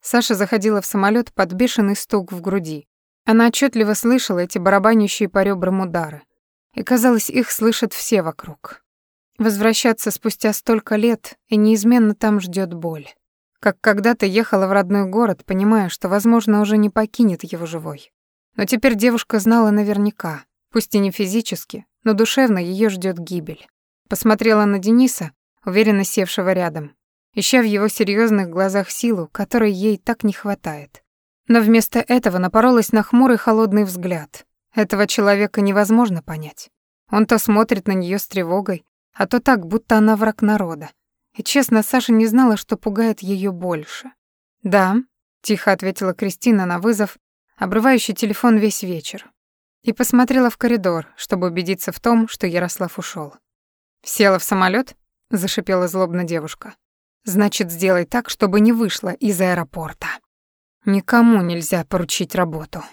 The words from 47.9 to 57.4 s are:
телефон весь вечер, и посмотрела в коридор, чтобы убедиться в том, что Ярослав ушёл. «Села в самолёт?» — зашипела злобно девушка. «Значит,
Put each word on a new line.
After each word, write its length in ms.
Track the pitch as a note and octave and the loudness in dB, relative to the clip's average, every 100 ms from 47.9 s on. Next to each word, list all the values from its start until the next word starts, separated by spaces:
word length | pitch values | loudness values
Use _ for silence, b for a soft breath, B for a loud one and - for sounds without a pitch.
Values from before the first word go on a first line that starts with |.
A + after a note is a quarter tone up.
| B3+ - | 2 0
телефон 440 | G#3 G#3+ G3+ A#3+ A3 | -4 -4 0 2 4
весь 240 | G#3 - | 2 -2
вечер, 480 | F#3 E3+ - - - _ _ _ _ _ | -8 -8 -10 -16 -20 _ _ _ _ _
и 100 | - | -6
посмотрела 580 | G#3+ - B3 B3+ C4 B3 | -4 0 2 4 2 0
в 60 | - | 0
коридор, 500 | B3 A#3 F#3 E3 D3+ - | -2 0 0 -4 -8 -16
чтобы 300 | - F#3+ F3+ | -6 -4 -2
убедиться 460 | E3+ F3 F#3 - | -4 -6 -6 -6
в 80 | - | -4
том, 280 | A#3 A#3 A3 | 0 2 0
что 180 | - F#3 | -4 -4
Ярослав 520 | E3+ F3 - F3+ - | -2 -4 -6 -8 -8
ушёл. 360 | F3 F3+ D3 - _ _ _ _ _ _ | -12 -12 -14 -18 _ _ _ _ _ _
«Села 360 | - - G3+ F#3 | -12 2 2 2
в 60 | |
самолёт?» — 520 | - G3 F#3 G3+ C4 - _ _ _ | 0 0 0 0 -4 -12 _ _ _
зашипела 580 | G#3 F#3 - F#3 F#3 F3+ | -4 -4 -6 -2 -2 -2
злобно 360 | F#3 F#3 F3 | -2 -2 -2
девушка. 500 | F3 E3+ D#3 - G#3+ - _ _ _ _ | -4 -6 -8 -16 -20 -20 _ _ _ _
«Значит, 460 | - F#3+ | -4 0